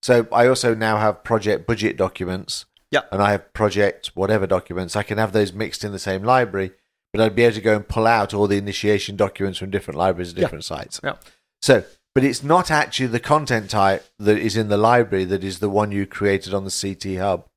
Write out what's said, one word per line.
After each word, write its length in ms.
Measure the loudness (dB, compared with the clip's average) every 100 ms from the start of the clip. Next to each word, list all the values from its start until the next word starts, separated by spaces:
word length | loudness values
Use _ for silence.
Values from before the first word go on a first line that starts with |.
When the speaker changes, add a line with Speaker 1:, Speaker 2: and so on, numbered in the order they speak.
Speaker 1:
So 240 | 4 2 4
I 160 | 4 4
also 260 | 4 2
now 220 | 0 0 2
have 260 | 2 0
project 420 | -2 0 0 -2 -2
budget 280 | -2 0 0
documents. 720 | -2 -2 -6 -6 -8 -12 -12 _ _
Speaker 2:
Yeah. 120 | -4 -2
Speaker 1:
And 100 | 0
I 80 | 2
have 240 | 2 -2
project 560 | -2 0 2 0 0 -12
whatever 340 | -4 0 0 2
documents. 480 | -2 -2 -8 -4 -4
I 80 |
can 120 | -4 -2
have 160 | 0
those 200 | 0 0
mixed 300 | -2 -8 -8
in 80 | -10
the 60 | -8
same 260 | -6 -4
library, 480 | 2 2 2 -2 -6 _ _ _ _
but 120 | 0
I'd 120 | 0
be 100 | 4
able 100 | 2
to 60 | 2
go 120 | 0 0
and 120 | 0
pull 180 | 0 2
out 280 | 2 0
all 120 | 0 2
the 120 | 2
initiation 580 | -2 -4 0 0 -2 -2
documents 420 | -2 0 -6 -4
from 120 | -6
different 260 | -6 -6 -2
libraries 320 | 0 0 -6
and 80 | -4
Speaker 2:
Yeah. 60 |
Speaker 1:
different 200 | -4 -4
sites. 360 | -10 -10 -10 -10
Speaker 2:
Yeah. 120 | -10 -10 -16 _ _ _
Speaker 1:
So, 220 | 2 4 2 _ _
but 80 | 0
it's 180 | 0 -2
not 280 | 2 2 4
actually 360 | 0 0 -2 -2
the 140 | -4
content 500 | 0 0 2 -2 -2
type 340 | 0 2 2 -4 _
that 180 | 2 2
is 220 | 2 -2
in 100 | 0
the 80 | 2
library 480 | 4 4 2 0 0
that 160 | -2
is 160 | -4 -4
the 100 | -2
one 200 | 0 0
you 140 | -2
created 480 | -6 -2 0 0 -2
on 120 | -6
the 60 | -6
C 240 | -6 -6
T 200 | -8 -6 -4
hub. 300 | -2 -2 -6